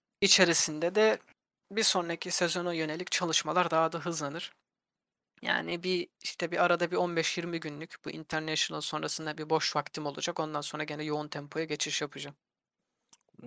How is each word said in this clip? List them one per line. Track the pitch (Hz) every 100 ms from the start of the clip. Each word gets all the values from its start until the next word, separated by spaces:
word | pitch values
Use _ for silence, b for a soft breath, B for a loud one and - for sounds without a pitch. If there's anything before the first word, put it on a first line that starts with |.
| _ -
içerisinde | 196 - 170 165 - 151 170 202
de | 220 214 _ _ _ _ -
bir | 196
sonraki | - 190 170 170 180
sezona | - 175 175 175
yönelik | 165 156 160 185
çalışmalar | - 175 156 156 170 175
daha | 160 160
da | 165
hızlanır. | 170 165 143 156 - _ _ _ _ _ _ _ _ -
Yani | - 175 165 175
bir, | 185 180 175 _
işte | - - 165
bir | 175 175
arada | 170 175
bir | 180
on | 175 170
beş | 160 -
yirmi | 170 170
günlük | 165 147 160 - 156
bu |
International | 160 156 156 156 156 - 156
sonrasında | - 151 156 - 156 156
bir | 156
boş | 160 - 151
vaktim | - - 147
olacak. | 143 165 170
Ondan | 156 151
sonra | 147 151 151
gene | 151 151
yoğun | 151 151
tempoya | 151 143 156 160
geçiş | 151 156 -
yapacağım. | 147 - 143 - _ _ _ _ _ _ _ _ _ _